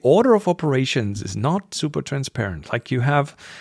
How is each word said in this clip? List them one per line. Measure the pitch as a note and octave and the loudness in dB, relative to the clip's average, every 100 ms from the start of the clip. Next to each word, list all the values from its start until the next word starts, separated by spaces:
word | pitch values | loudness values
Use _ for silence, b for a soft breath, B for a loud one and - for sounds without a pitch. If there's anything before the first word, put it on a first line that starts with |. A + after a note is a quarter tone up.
order | B2 F3 B3+ G#3+ | 4 4 6 4
of | F3+ | 2
operations | F3 D#3 C3 C3 C3+ G#2 G2+ | 0 0 0 0 -2 -2 -4
is | G2+ G2+ | -6 -2
not | C3 F#3+ - | -2 -2 -4
super | - D#3 D3 | -6 -4 -4
transparent. | C#3 C#3+ C3 - G2+ E2 C#2+ | -6 -6 -6 -6 -6 -6 -6
Like, | A#2+ - | -6 -2
you | B2+ | 0
have, | B2+ D3 C#3+ - B B | 2 2 0 -8 B B